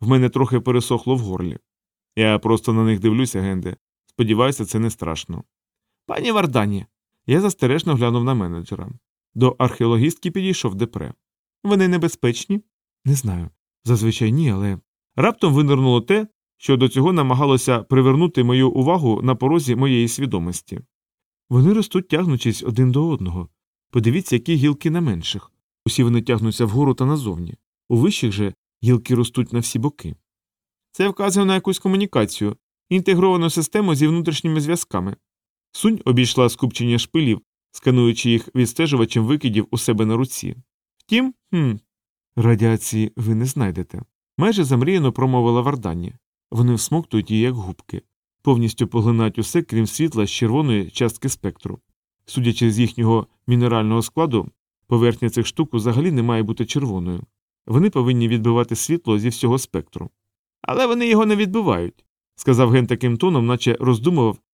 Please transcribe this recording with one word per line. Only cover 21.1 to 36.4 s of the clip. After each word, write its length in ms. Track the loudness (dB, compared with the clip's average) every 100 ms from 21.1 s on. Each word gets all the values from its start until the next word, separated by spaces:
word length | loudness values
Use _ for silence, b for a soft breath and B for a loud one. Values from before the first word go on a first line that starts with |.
| _ _ _ -2
«Вони 220 | 2 4
ростуть, 360 | 2 0 -4 -2
тягнучись 540 | -2 0 0 -2 -4
один 300 | -4 0 2
до 160 | 2 0
одного. 400 | -2 -6 -8 -10 _ _ _ _
Подивіться, 460 | 0 0 0 0 -2
які 180 | 0
гілки 360 | 0 0 0 -2
на 100 | -2
менших. 520 | -2 -4 -6 -10 -12 _ _ _ -4
Усі 160 | 0
вони 200 | 2 2
тягнуться 440 | 0 -2 -2 -2 -2
вгору 280 | 2 0
та 120 | 0 0
назовні. 480 | -2 -4 -8 -10 -14 _ _ -2
У 80 | 2
вищих 360 | 2 0 -4
же 220 | -2 -4 -6 _ _
гілки 300 | 0 0 2
ростуть 380 | 0 0 -2 -4
на 60 | -4
всі 200 | -4 -4
боки». 380 | -4 -6 -14 -14 _ _ _ _ _ _ _
«Це 160 | -2 -2
вказує 380 | 0 -2 2 2
на 80 |
якусь 240 | 0 -2 -2
комунікацію, 800 | 0 0 0 0 -2 -2 -6 -6 _ _ -2
інтегровану 640 | 0 2 4 4 2 0
систему 440 | -2 -2 0 0
зі 120 | 2 2
внутрішніми 540 | 2 -2 -2 -2 -2
зв'язками». 560 | -2 -4 -4 -6 -6 -10 _ _ _ _ _
Сунь 280 | -2 -2 0
обійшла 440 | 0 2 2 2